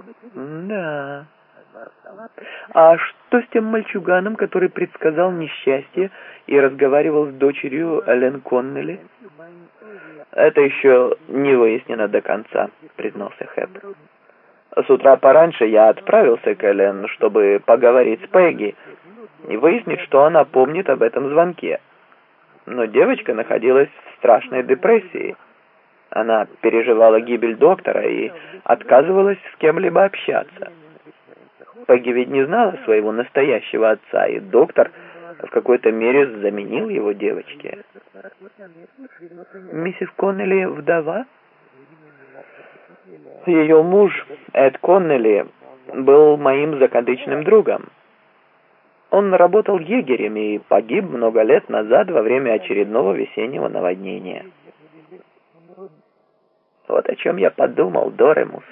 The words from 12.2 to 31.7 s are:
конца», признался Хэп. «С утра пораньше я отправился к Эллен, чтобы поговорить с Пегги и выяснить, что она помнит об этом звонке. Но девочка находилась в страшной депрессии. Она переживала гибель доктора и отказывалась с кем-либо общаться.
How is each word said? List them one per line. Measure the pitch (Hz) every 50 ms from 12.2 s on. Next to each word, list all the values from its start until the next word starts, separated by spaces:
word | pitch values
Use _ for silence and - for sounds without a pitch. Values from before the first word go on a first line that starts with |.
конца», | - - - 104 107 - - - 98 - - _ - 151 _
признался | - - 107 - 104 101 98 - - -
Хэп. | - - - - - 185 202 202 202 196 - 151 _ _ _ _ _ _ _ _ _ _ _ _ _ -
«С | - 117 -
утра | 135 127 - 135 131
пораньше | 123 - 135 135 156 165 170 156 - 117
я | 110 110 107 110 110
отправился | 107 - - - - 226 202 131 117 117 - 117 104
к | 90 -
Эллен, | 101 101 98 98 101 98 98 98 104
чтобы | - - 117 107 101 110 104 101 101 101 -
поговорить | - 117 120 120 120 123 127 123 113 110 - -
с | -
Пегги | - 185 180 165 135 120 107 101 - _ - - - - _ 170 208 233 226 - _ _ - -
и | -
выяснить, | 110 131 165 190 240 - - 143 -
что | - - - 135 143
она | 156 170 156 135
помнит | - - 131 131 135 156 180 196 -
об | 135 123
этом | 113 117 - 123 139 139
звонке. | 147 156 170 180 170 - - 87 80 - - _ _ _ _ _ _ _ _ _ _ _ _ _ _ _ _
Но | - 113 123 113
девочка | 107 104 123 120 127 131 127 - - 113
находилась | 107 117 - - - - 123 131 135 143 -
в | - - - - - _
страшной | - 120 113 127 127 - 131 127
депрессии. | 123 123 131 131 - 190 226 220 190 180 - - - - - - _ _ _ _ _ _ _ _ _ _ _ _ _ _
Она | - - 113 113 113 110 110 - - _
переживала | - 117 107 113 117 127 113 110 113 113 110 110
гибель | 117 120 120 113 117 117 113
доктора | 101 139 165 190 - - - 104 101
и | 107 117 117 117 113 - - - - - - - -
отказывалась | - 120 117 104 - 127 131 147 170 190 196 196 202 202 190 - -
с | - -
кем-либо | - 156 156 180 190 175 170 185 196
общаться. | 196 - - - - 139 110 - - - - - - 170 160 156 156 156 151 _ 151 - _ _ _ - _ 62 _ _ _ - -